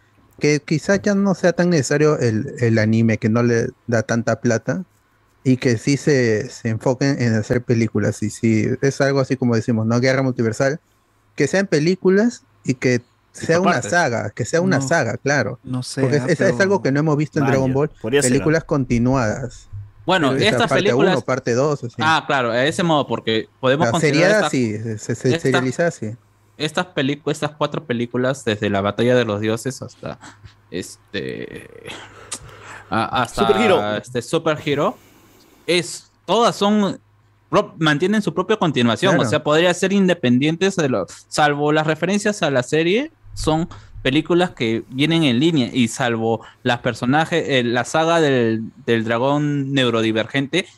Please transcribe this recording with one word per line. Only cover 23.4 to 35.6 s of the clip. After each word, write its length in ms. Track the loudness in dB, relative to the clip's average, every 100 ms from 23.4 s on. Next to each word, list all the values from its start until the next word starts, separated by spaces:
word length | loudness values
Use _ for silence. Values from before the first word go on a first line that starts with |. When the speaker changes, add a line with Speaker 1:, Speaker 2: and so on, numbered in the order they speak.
| -4 _
Speaker 2:
podemos 260 | 0 2 0
Speaker 1:
La 40 |
Speaker 2:
considerar 260 | 2 2 4
Speaker 1:
seriada, 180 | 4 2 0
Speaker 2:
estas, 40 |
Speaker 1:
sí, 260 | 0 -2 -4
se, 200 | -8 -8
se, 160 | -6
se 140 | -4 -2
Speaker 2:
esta-, 120 | 0
Speaker 1:
serializa, 500 | 0 0 -2 -2 -2
sí. 200 | -2 -10 -12 _ _ _ -8
Speaker 2:
estas 300 | -6 -4 -4
pelicu-, 440 | -4 -4 -4 -6
estas 220 | -4 -6
cuatro 320 | -4 -4 -4
películas, 600 | -6 -4 -4 -2 -2 -2
desde 240 | -4 -2 -2
la 100 | 0
Batalla 340 | -2 0 2
de 100 | 2
los 160 | 0 -2
Dioses 400 | -2 -4 -6 -10
hasta, 360 | -14 -14 -14 -14 -18 -20 -20 -20 _
este, 960 | -12 -12 -16 _ -10 -8 -10 -12 -16 -20 -20 -18 -18 -20 -20 -16 -16 -16 -20 -20 -20 -6
a-, 320 | -4 -2 -2
hasta, 240 | -4 0 0
Speaker 4:
Super 140 | 2
Hero. 340 | 2 2 0 -4
Speaker 2:
este, 260 | -6 -8
Super 360 | -4 -4 -2 -4
Hero, 320 | -4 -2 -2 -4 -16 -20 _ _ _ _